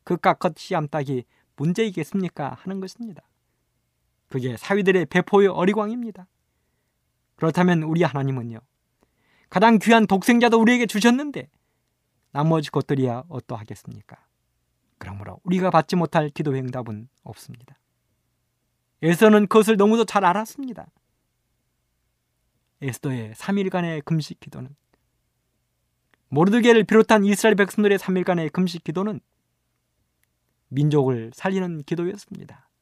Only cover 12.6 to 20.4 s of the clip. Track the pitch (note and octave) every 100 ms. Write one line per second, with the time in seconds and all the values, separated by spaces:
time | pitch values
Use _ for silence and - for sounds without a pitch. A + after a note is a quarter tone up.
12.6 | D3+ C#3+ - C#3+ C3 A#2+ E3+ B2 - A2+
13.6 | G#2+ G2+ - G#2 - - _ _ _ _
14.6 | _ _ _ - F#2 G2 G2+ - F3+ F#3
15.6 | F3+ E3 - F#3 D#3+ E3+ D3+ - D3+ C3
16.6 | B2+ B2+ A#2 G#2+ A#2+ _ - G#2+ - A#2+
17.6 | A#2+ _ _ _ _ _ _ _ _ _
18.6 | _ _ _ _ D#3+ E3+ G#3+ G#3+ G#3 A3
19.6 | G#3 G#3+ G#3 A3+ A3 G3+ F#3 F#3+